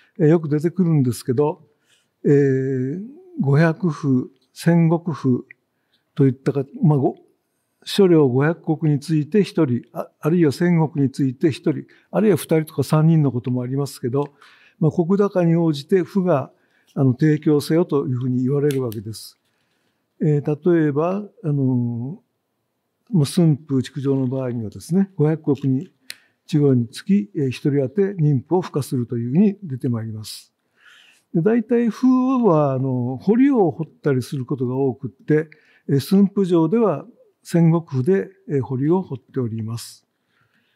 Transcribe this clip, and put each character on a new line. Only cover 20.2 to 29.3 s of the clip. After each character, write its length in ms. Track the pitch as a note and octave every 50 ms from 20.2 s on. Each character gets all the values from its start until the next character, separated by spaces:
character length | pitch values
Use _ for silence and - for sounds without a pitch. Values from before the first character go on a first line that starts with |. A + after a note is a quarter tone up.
| G3+ D3+ D3 C#3+ C3
ー、 360 | D#3 D3 C#3+ - F3+ E3+ E3
例 80 | D#3 D3+
え 40 |
ば、 320 | C3+ C#3+ D#3+ F3 F#3+ G3+ G#3 G3 _ _ -
あ 40 | D#3
の、 760 | C#3+ C#3 C3+ C3 C3 B2 A#2+ A#2 A#2 A#2 A#2+ C3+ F#3 - _ _ _ _ _ _ _ _ _ _ _ _ _ _ _ _ _ -
ま 120 | B3 E3
あ、 40 | C#3
駿 320 | - - F#3 E3+ D#3+ C#3+ A#2+ - -
府 140 | C3+ C3 B2
築 180 | - - C#3+
城 140 | B2+ C#3 C3+
の 120 | C3+ C3 B2+
場 160 | C3+ C3+ C3
合 80 | B2
に 120 | A#2+ A#2+ A2
は 60 | G2+
で 120 | - F#2+
す 120 | - - E3
ね、 180 | G3 G3 F#3+ _
五 140 | - D3 D3+
百 240 | D#3+ D#3 - D3 C#3
石 140 | C3 - C3+
に、 220 | C3 C3 D#3 - _ _ _ - - _ _ _ _ _ _
地 120 | - - D3
方 160 | D3 C#3 C3
に 140 | B2 A#2 A2+
つ 160 | - - -
き、 260 | - F#3+ G3+ G#3 - -
え 40 | D#3+ C#3
ー、 60 | C3
一 200 | A#2+ - - D3+
人 120 | C#3 C#3+
当 80 | C3+ B2+
て 120 | - G3+ G3 F#3+ G3+
妊 260 | F3 D3+ D3+ C#3+ B2
婦 160 | - - E3+ F#3
を 40 |
付 120 | E3+ - -
加 80 | D3+
す 140 | B2+ - C#3+
る 100 | B2+ A#2+
と 120 | - B2+ A#2
い 100 | A#2
う 40 | A#2+